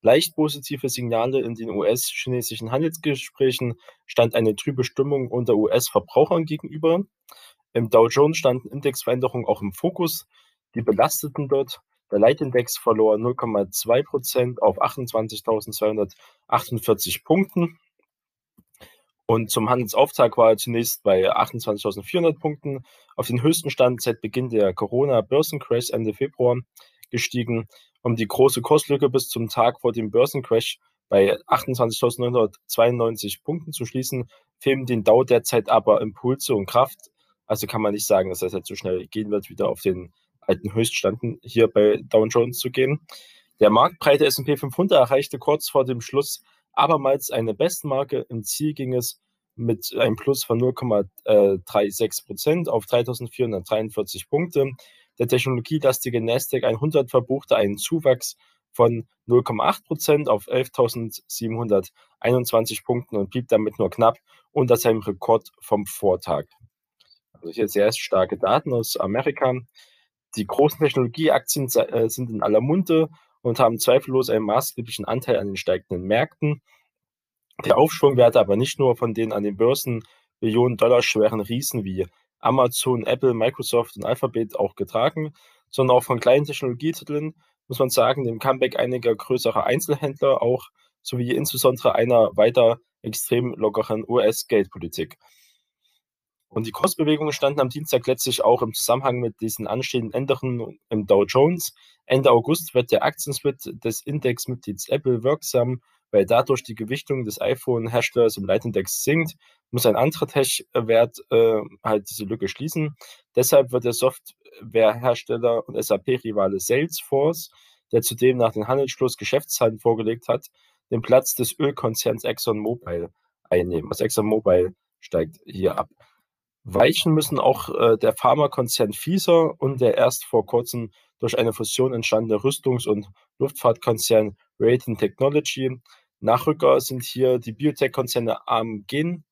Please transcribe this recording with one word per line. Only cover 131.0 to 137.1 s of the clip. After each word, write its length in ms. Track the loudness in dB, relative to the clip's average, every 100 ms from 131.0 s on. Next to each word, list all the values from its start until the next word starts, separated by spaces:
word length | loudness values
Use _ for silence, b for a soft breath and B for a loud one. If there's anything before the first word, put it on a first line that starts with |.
| _ _
durch 200 | -4 0
eine 160 | 0
Fusion 400 | -2 -6 0 0
entstandene 460 | 0 0 0 0 0
Rüstungs- 460 | 0 -2 -2 -2 -2
und 220 | -4 -4 _ _ _
Luftfahrtkonzern 960 | -6 0 0 0 -2 -2 4 2 2 -6 _ _
Raytheon 380 | 2 2 -2 -4
Technology. 800 | -4 0 0 2 -2 -4 -6 -6 b b b _
Nachrücker 580 | 0 2 2 2 4 4
sind 240 | 0 -8
hier 340 | -8